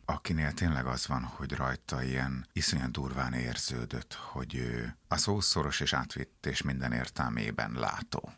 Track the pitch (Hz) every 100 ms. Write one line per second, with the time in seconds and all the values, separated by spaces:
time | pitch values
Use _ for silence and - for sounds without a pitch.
0 | - 76 - 80 73 - 87 69 64 64
1 | - 65 64 - 67 67 65 65 - 65
2 | 64 65 65 64 - - - 73 64 71
3 | 65 64 64 62 60 57 - 62 60 60
4 | - - - 65 62 64 60 58 58 -
5 | - - - 101 - 85 71 - - 65
6 | 64 - - _ 76 69 71 65 64 60
7 | 64 - 62 58 55 58 55 60 50 -
8 | - - -